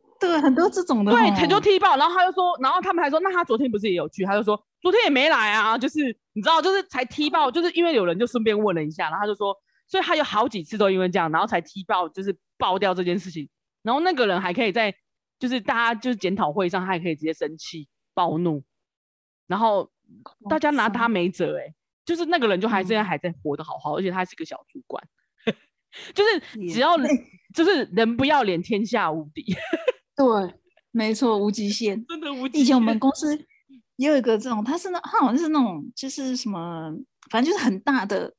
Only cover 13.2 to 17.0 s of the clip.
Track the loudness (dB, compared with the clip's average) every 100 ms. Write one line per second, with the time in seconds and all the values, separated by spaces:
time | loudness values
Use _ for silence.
13.2 | -6 -12 -14 _ _ _ -4 0 0 0
14.2 | 0 0 -2 -2 0 0 -2 -4 _ _
15.2 | _ _ -4 -4 -2 0 0 0 -2 -2
16.2 | -2 -2 -2 0 -2 -2 -2 -4